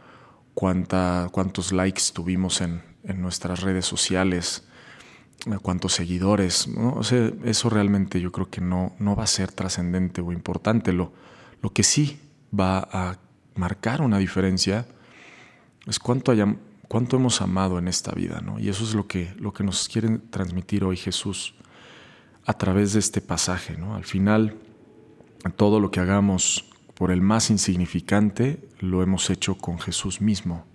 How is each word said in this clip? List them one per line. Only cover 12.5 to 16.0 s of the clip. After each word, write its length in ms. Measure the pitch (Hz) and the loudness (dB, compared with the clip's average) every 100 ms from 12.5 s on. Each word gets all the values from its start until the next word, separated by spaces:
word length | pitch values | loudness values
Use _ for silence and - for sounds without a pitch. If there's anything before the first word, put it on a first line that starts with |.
| 101 | 0
va 220 | 92 95 - | 2 2 -2
a 280 | 95 92 90 _ _ _ - | -4 -4 -6 _ _ _ -4
marcar 460 | - - 113 131 | -4 -2 -2 0
una 160 | 139 101 | 2 4
diferencia 720 | 95 95 95 92 95 104 120 - - - - - - - _ _ - | 2 2 2 2 0 0 -4 -14 -20 -20 -20 -20 -20 -20 _ _ -8
es 140 | |
cuánto 320 | 110 | -6